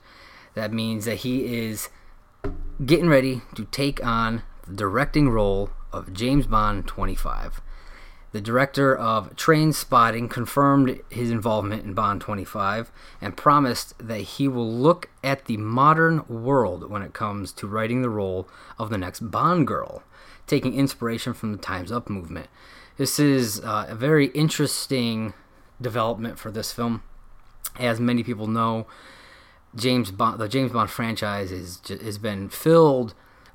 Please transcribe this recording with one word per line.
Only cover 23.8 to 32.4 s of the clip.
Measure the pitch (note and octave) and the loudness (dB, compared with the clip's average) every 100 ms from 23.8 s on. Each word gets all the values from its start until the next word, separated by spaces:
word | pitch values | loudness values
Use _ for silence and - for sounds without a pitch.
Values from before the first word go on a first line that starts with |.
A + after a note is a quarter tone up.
| - | -4
a | G#2+ | -2
very | C3+ D#3 C#3 | 4 4 4
interesting | D3 D#3 - C#3+ - - C3 A#2+ A2 A2 - - _ - - | 4 0 2 0 -2 -2 0 0 -2 -4 -8 -20 _ -20 -10
development | A#2+ A#2 A2+ A2 A2+ - | -4 -2 0 -2 -6 -10
for | A2 | -10
this | G#2 - | -8 -8
film. | - A#2 A2+ - - - - - - - - | -4 -2 -4 -8 -20 -20 -20 -20 -14 -12 -4
As | B2 A2+ | -2 0
many | A#2+ A#2+ | 2 0
people | A#2 G#2 A2 | -2 -4 -2
know, | A2+ A2+ A2+ A2+ - - - - - - - _ A2+ | 0 0 -2 -6 -14 -20 -20 -20 -20 -20 -20 _ -4
James | B2 B2+ G#2+ | 0 0 0
Bond, | F#2+ A2+ A2+ | -2 -2 -2
the | G#2+ | -2
James | C3 B2+ | -2 0
Bond | A2+ G#2 | 0 -2
franchise | - A2+ A2 G#2+ G2+ F#2+ | -2 -4 -4 -4 -4 -6
is | F#2 F2 - | -8 -10 -14
ju-, | - G2 | -12 -10
has | A2 G2+ | -8 -8
been | G#2+ G2 | -6 -6